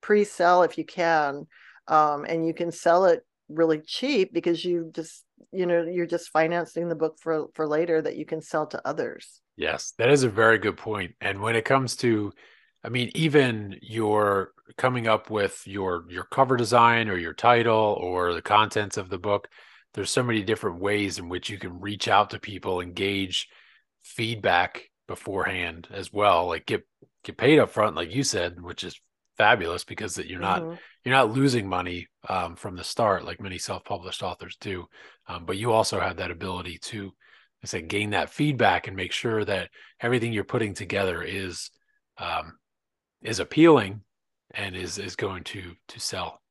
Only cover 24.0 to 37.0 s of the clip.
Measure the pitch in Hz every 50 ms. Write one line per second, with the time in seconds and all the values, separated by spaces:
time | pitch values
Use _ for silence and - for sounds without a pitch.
24 | _ - - - 117 110 117 107 95 101 90 87 90 90 - - - _ _ _
25 | _ - 90 - - - 98 95 87 90 95 92 87 85 82 85 85 - - 98
26 | 92 - - 101 104 101 92 85 90 90 82 80 - - 113 101 - _ _ _
27 | - _ _ _ _ - - - 110 131 156 147 117 98 - 113 107 107 80 78
28 | 87 80 92 127 139 - - 101 87 90 87 87 87 87 87 - - 90 - -
29 | _ _ _ _ _ _ _ - 110 104 120 110 87 82 85 92 - - 113 -
30 | 104 98 - 104 85 - 95 90 90 98 92 92 87 160 - 87 - - _ _
31 | _ 127 131 135 131 107 110 131 135 139 123 120 101 95 92 87 92 90 90 87
32 | 87 _ _ _ _ - 95 92 90 87 87 - - 104 92 87 85 - - -
33 | 117 107 98 87 - - 90 - 98 98 92 90 - - 98 90 _ - 101 95
34 | 87 92 87 - - 92 90 _ - 92 - _ - 107 95 90 87 _ _ -
35 | - - - _ _ - 87 87 85 82 92 98 107 120 110 113 107 - - 98
36 | 85 - 85 82 95 87 87 82 85 95 90 90 87 82 85 - - - - 107